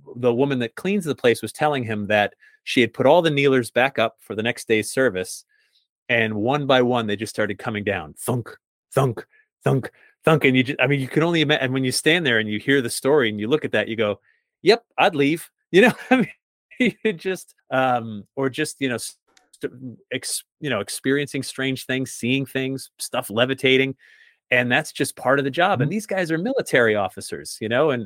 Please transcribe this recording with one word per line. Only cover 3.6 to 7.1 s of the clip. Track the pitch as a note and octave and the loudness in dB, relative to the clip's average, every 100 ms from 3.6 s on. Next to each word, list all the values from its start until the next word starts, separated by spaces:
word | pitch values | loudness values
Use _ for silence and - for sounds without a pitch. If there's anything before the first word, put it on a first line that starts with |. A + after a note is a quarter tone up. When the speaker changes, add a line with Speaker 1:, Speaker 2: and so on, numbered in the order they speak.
| A#2 | 0
Speaker 1:
back | A#2+ C3 B2 | 0 0 2
up | A2 - | -2 -4
for | - G#2 | -10 -4
the | |
next | A2+ - - | -4 -4 -2
day's | A2 G#2 | 0 0
service. | - C3 F#2 F#2 - - _ _ _ _ _ - | 0 0 0 -6 -10 -18 _ _ _ _ _ -2
And | A#2+ A2 G#2+ | 0 0 0
one | A2+ D3 C#3 | 0 0 2
by | C3 | 2
one, | B2 B2 | 4 2
they | A2 | -2